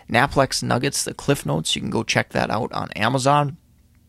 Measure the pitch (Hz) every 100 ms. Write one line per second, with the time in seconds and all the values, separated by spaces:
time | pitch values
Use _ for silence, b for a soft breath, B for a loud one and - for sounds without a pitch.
0 | B 113 139 147 131 - 123 120 139 -
1 | - - - 143 147 151 156 - - 113
2 | 113 117 - - 117 107 - - - -
3 | 107 135 131 147 143 - _ _ _ _